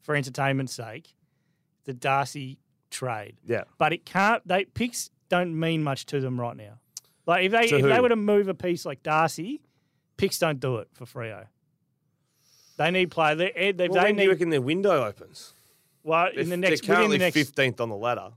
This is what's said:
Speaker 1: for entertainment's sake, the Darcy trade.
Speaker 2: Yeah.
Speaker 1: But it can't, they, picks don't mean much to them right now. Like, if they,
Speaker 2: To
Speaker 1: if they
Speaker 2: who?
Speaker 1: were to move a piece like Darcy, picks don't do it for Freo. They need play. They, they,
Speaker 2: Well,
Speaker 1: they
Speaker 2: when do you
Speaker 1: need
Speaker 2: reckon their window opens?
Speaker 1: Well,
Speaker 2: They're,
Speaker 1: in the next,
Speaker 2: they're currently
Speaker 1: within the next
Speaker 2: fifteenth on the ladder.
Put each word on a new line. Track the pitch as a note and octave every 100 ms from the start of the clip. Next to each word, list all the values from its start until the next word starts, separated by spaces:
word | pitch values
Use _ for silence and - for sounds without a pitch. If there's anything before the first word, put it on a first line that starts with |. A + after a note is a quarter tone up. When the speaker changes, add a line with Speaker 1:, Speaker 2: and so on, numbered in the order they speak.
Speaker 1:
for | - D3+
entertainment's | C3+ B2+ C3+ C3+ C3
sake, | - A2+ A#2 E3+ _ _ _ _ _ _ _ -
the |
Darcy | B2+ C#3+ C3+ C#3 D3 C3 C#3 _ _ _
trade. | - B2+ A2+ G#2 - -
Speaker 2:
Yeah. | A2+ - _
Speaker 1:
But | D3+
it | E3
can't, | - F3+ G3 A#3 F3+
they, | F#3 F#3+
picks | - A#3+ - - _ _
don't | F3+ F3+ D#3+
mean | E3 E3
much | D3+ C3+ -
to | D3
them | C3 B2+
right | A#2+ A#2
now. | G#2 G#2+ _ - _ _ -
Like, | F3 F#3
if |
they, | A3+ A#3
Speaker 2:
To | D3
Speaker 1:
if |
they | C#3 F3
Speaker 2:
who? |
Speaker 1:
were | B3
to | A3+
move | G#3 G#3 G3
a | F3
piece | F3+ E3+
like | F3 C#3
Darcy, | - D#3 D#3+ - F3+ D4 _ _ _ _ _ -
picks | G3 -
don't | E3+ D3
do | C3+ A#2+
it | G2
for | _ B2
Freo. | - A2+ G2+ G2 _ _ _ _ _ _ _ _ _ _ _ _ _
They | D#3+
need | F#3 F#3
play. | - D#3 D#3
They, | F3+ - F#3+
they, | F#3 F3+
Speaker 2:
Well, | F3+
Speaker 1:
they | F#3
Speaker 2:
when | G#3
do |
you | G3
Speaker 1:
need |
Speaker 2:
reckon | F3+ E3+
their | D3+
window | B2+ E3 G3+ E3 A2+
opens? | G2 - - - _ _ _ _ _
Speaker 1:
Well, | D#3 D#3+ F3+
Speaker 2:
They're, | -
Speaker 1:
in | E3+
the | F3+
next, | F#3 D#3
Speaker 2:
they're | - F3
currently | - D3
Speaker 1:
within |
the | F3+
next | D3+
Speaker 2:
fifteenth | C#3+ - C3 B2
on | A#2
the | G2+
ladder. | A2+ A#2 F#2+